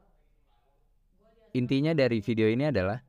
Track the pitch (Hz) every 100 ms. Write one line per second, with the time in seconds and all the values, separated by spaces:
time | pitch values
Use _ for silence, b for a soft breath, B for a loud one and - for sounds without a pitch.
0 | 196 _ _ _ _ _ _ _ _ _
1 | _ _ _ _ _ 127 123 135 151 160
2 | 127 117 101 110 107 117 151 113 92 120